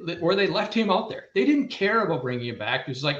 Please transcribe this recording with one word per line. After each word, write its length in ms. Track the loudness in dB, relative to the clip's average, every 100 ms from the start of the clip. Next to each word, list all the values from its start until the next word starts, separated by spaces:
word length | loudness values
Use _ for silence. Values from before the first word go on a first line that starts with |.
| -8
th-, 140 | -2
where 160 | 0 2
they 100 | 2
left 260 | 0 0
him 180 | 0 2
out 200 | 2 0
there. 160 | -10 -4
They 100 | 0
didn't 240 | 4 4 2
care 360 | 0 2 2
about 180 | 2 -2
bringing 240 | -2 -4 -6
him 120 | -6
back. 240 | -2 -4
It 60 | -4
was 140 | -4
like, 140 | -4